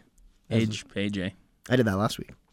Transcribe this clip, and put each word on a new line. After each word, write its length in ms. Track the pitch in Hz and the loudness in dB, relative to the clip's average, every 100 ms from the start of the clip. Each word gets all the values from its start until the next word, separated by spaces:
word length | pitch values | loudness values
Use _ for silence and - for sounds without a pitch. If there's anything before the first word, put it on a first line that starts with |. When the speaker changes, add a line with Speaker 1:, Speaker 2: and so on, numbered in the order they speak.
| _ _ - _ - | _ _ -20 _ -2
Speaker 1:
Age 340 | 113 110 107 - | 2 2 -2 -8
Paige. 400 | - 104 101 92 - _ _ - | -4 -2 -2 -4 -8 _ _ 0
Speaker 2:
I 60 | 127 | 2
did 100 | 110 | 2
that 100 | 95 | 2
last 220 | 110 - | -2 -4
week. 140 | - - _ | -14 -18 _